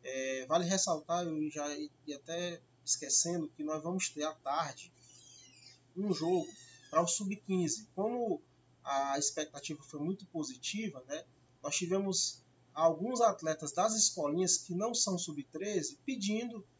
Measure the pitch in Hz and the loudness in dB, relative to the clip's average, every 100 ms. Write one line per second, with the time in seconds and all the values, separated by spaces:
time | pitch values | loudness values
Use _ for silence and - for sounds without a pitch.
0 | 131 131 131 131 131 165 175 190 190 160 | -6 -6 -4 -4 0 2 2 2 2 0
1 | - 175 175 156 151 147 147 143 147 _ | 0 -2 -2 -2 -4 -4 -6 -6 -8 _
2 | - 139 - 170 175 170 _ _ - - | -12 -12 -6 -4 -4 -8 _ _ -2 -2
3 | 135 - 175 175 151 - 151 156 156 185 | 2 2 2 0 -4 -6 -4 -2 -2 -2
4 | - 151 151 - 135 151 151 120 - _ | -2 -2 -4 -4 -2 -2 -2 -6 -16 _
5 | - - - - - - - - _ 180 | -20 -20 -20 -20 -20 -20 -20 -20 _ -4
6 | 202 180 165 185 - - - - - 156 | 0 2 2 2 0 -10 -20 -20 0 2
7 | 170 - 190 196 - 185 165 - - - | 2 0 -2 -6 0 2 2 0 -6 -2
8 | 214 247 233 156 - _ _ _ - 139 | -2 0 -2 -2 -6 _ _ _ -2 0
9 | 139 139 135 - 151 143 - 147 - 151 | 2 2 0 -2 -6 -8 -8 -10 -10 -4
10 | 151 196 185 160 139 123 - 202 220 131 | -2 -4 -6 -6 -6 -6 -6 -4 -4 -6
11 | 127 151 - _ _ _ 143 - 175 190 | -8 -8 -8 _ _ _ -4 -2 2 2
12 | 196 185 - - _ _ _ - 165 160 | 2 2 0 -2 _ _ _ 4 6 6
13 | 214 247 233 196 160 156 151 - 214 220 | 0 6 6 6 -2 -2 -2 2 2 6
14 | - - 147 160 185 - - 175 226 233 | 4 4 0 2 4 2 2 -2 0 2
15 | - 180 - 147 135 156 196 202 - - | 2 0 -2 -6 -8 -6 -2 -2 -2 -6
16 | - 247 196 214 240 226 - | -6 -2 0 0 -2 -8 -14